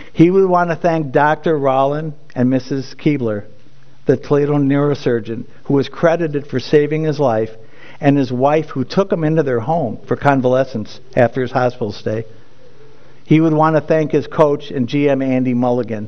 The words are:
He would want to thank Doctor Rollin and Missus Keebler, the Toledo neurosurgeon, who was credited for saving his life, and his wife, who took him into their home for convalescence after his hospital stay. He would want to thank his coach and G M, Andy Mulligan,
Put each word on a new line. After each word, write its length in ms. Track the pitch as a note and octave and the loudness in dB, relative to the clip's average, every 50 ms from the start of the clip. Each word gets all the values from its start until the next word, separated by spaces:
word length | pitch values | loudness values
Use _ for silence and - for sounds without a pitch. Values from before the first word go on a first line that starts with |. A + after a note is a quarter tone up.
| - - | -16 -2
He 180 | - - E3 F3 | 2 4 4 6
would 200 | F#3 G3 F#3+ F#3 | 6 4 4 4
want 220 | F3+ F3 F3 E3+ | 4 2 2 0
to 40 | D#3+ | 0
thank 380 | - - E3+ E3 D#3+ D#3 C3+ C3 | 0 0 0 0 0 0 0 2
Doctor 440 | D3 C#3+ D3+ D#3 D3 - F3 D#3 | 2 2 2 2 0 0 0 0
Rollin 560 | C#3+ C#3 C3+ C3 C3+ C3+ C#3 D3 D3+ D#3+ D#3 D3+ - - - - | 0 2 2 2 2 2 2 0 -2 -6 -8 -10 -12 -14 -8 -2
and 140 | B2+ B2 B2+ | 0 0 2
Missus 440 | C3+ C3 B2+ - C#3+ C3+ B2+ - - | 2 0 -2 -2 -6 -6 -6 -8 -6
Keebler, 500 | - - D#3 D3 C3+ B2 A2 G#2+ G#2 - - - - - - - - - - - - - | -2 0 0 0 0 0 -2 -2 -4 -6 -10 -14 -16 -16 -16 -16 -16 -16 -16 -16 -4 0
the 120 | - C3 | 0 0
Toledo 400 | B2 - - D3 C#3+ D3 C#3+ D3 | 0 0 0 2 2 2 2 2
neurosurgeon, 880 | C#3+ C#3 C3+ C#3+ C#3+ C#3+ D3 C#3 - - C3+ A#2+ A#2 G#2 A2+ A#2 - - - - - - | 2 2 2 2 2 2 0 0 0 0 0 0 0 -2 -4 -8 -8 -10 -12 -14 -10 -2
who 80 | - C#3+ | 0 2
was 160 | C#3 B2+ - | 2 0 0
credited 580 | - - E3+ E3 E3 E3+ E3+ D3+ C#3+ C#3+ C#3 | -2 0 2 2 2 2 0 -2 -2 -4 -6
for 120 | - - B2+ | -4 -6 -6
saving 440 | - - D#3 D3 D3 D3 D#3 D#3 D#3 | 0 4 4 4 4 2 0 -2 -2
his 160 | D#3 C#3+ D3 | -2 0 2
life, 300 | C#3+ B2 A2 A2 A2+ - - - - - - - - - - - | 2 2 2 2 0 -2 -6 -10 -16 -16 -16 -16 -16 -14 -8 0
and 180 | D#3 C#3+ C#3+ | 2 4 4
his 140 | C#3+ C3 A#2 | 4 2 0
wife, 360 | B2 B2 C3+ C#3+ D3+ D#3+ D3+ | 0 2 2 4 4 2 0
who 160 | - - C3+ B2 | -2 -4 -4 -4
took 280 | - - F#3+ G3 G3 | -2 0 0 0 2
him 120 | G3+ E3+ D#3 | 0 0 0
into 180 | D3+ D#3+ D#3+ | 2 2 2
their 180 | D3 C#3 B2+ A#2 | 2 2 0 -2
home 380 | G#2+ B2+ E3 F3 C#3+ G#2+ - - - | 0 0 -2 -2 -2 -4 -6 -6 -4
for 80 | - B2 | -4 -2
convalescence 840 | - - C#3+ C#3 C3+ B2 B2+ B2+ C3 C3+ - - A2 G2+ - - - - - - | 0 2 2 4 4 4 4 4 2 2 0 -4 -8 -8 -8 -12 -14 -12 -2 2
after 260 | C3 A#2+ A#2 - - | 2 2 4 2 0
his 100 | B2+ A#2+ | -4 -2
hospital 400 | - B2+ B2 B2 - - A#2 G#2 | 0 0 0 0 -2 -2 -6 -6
stay. 340 | G#2 - - A2 G#2+ A2+ A2+ - - - - - - - - - - - - - - - - - - - - | -6 -6 -6 -4 -4 -4 -6 -8 -12 -16 -16 -16 -16 -16 -16 -16 -16 -16 -16 -16 -16 -16 -16 -16 -16 -6 0
He 160 | - D3+ D#3 | 2 4 4
would 120 | D#3+ E3 D#3 | 4 4 4
want 220 | D3+ D#3 D#3+ D#3+ | 4 4 4 2
to 60 | D3+ | 2
thank 300 | D3+ - D#3+ D#3+ D#3 - | 2 2 2 2 2 2
his 160 | - D3 - | 0 -2 -2
coach 420 | - - - D#3 D3 C#3+ C#3+ - - | 0 2 2 2 2 2 -2 -4 -4
and 180 | - C#3 B2 | -4 -2 -2
G 220 | A2 D3 C#3+ C#3+ C#3+ | 0 0 2 2 2
M, 120 | C#3 C3+ | 2 2
Andy 320 | C3+ C3 B2+ B2+ B2+ B2+ B2 | 0 0 0 0 2 0 0
Mulligan, 540 | A#2+ B2+ B2 B2 B2+ A#2 G#2 A2+ G#2 G#2+ | 2 2 2 0 0 -2 -4 -6 -8 -8